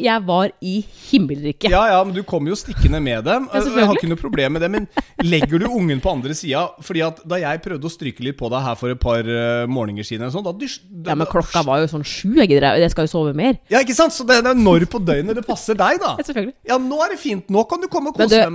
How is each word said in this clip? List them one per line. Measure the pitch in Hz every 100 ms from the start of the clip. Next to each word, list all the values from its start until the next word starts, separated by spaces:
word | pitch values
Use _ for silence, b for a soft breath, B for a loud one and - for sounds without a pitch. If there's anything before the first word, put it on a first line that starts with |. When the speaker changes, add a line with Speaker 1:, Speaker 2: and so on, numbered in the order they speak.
Speaker 1:
Jeg | 240 226 185
var | 180 190 -
i | 185 196 202 - -
himmelriket. | 269 151 143 147 147 214
Speaker 2:
Ja, | 185 220
ja, | 185 196
men |
du | 185
kom | 202 170 147
jo |
stikkende | 202 - 208 - 151
med | 139 117 117
dem. | 233 262
Speaker 1:
Ja, | -
Speaker 2:
Jeg |
har | 277
Speaker 1:
selvfølgelig. | 247 208 208
Speaker 2:
ikke | 165
noe | 165
problem | 139 147 139
med | 160
det, | 170
men | 208 202 - - b 170
legger | 165 147 165
du | 202
ungen | 240 175 135
på | 190
andre | 151 127 151
sida? | 170 135 175 -
Fordi | 156 170 160
at | 160 160
da | 180
jeg | 156 160
prøvde | 190 160 156
å |
stryke | - 143 -
litt | 123 139
på | 120
deg | 127 135
her | 113
for | 123
et | 127
par, | 127 117 113
eh, | 117 117 120 120
morgener | 131 107 101 104
siden | 110
eller | 123 156
sånn, | 196
da |
dysj-, | 190 262 - 185 190
Speaker 1:
Ja, | 165 151
men | 151
Speaker 2:
da |
Speaker 1:
klokka | 180 165 175 147
var | 139
jo | 156
sånn | 156 143
sju, | - 185 277
jeg | 208
gidder, | 139 139 120
jeg | 170
skal | - 156
jo | 175
sove | 151
mer. | 143 233 240 -
Speaker 2:
Ja, | 226
ikke | 254 233
sant? | 320
Så | 320
det, | 240 240 247
det |
er | 254
når | 208 170 175
på | 240
døgnet | 170 143 180
det | 220
passer | 226 226 -
deg, | 214 190 349
da. | 359 135
Speaker 1:
<laughs> |
Ja, | 294
selvfølgelig. | 262 208 - -
Speaker 2:
Ja, | 254
nå | 254 294
er | 349 370
det |
fint. | 294 202 -
Nå | 196 226
kan | 349
du | 370
komme | 349 277
og | 269
Speaker 1:
Men | 220
Speaker 2:
kose | 220
Speaker 1:
du, |
Speaker 2:
med | 170